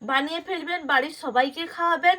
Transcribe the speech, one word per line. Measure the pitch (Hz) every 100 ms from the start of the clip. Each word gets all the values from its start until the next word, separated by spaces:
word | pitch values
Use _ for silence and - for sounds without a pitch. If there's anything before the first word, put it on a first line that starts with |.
| 214
বানিয়ে | 269 294 330 359
ফেলবেন, | 349 302 349 294
বাড়ির | 285 294 311
সবাইকে | 294 233 269 294 330
খাওয়াবেন, | - 339 330 349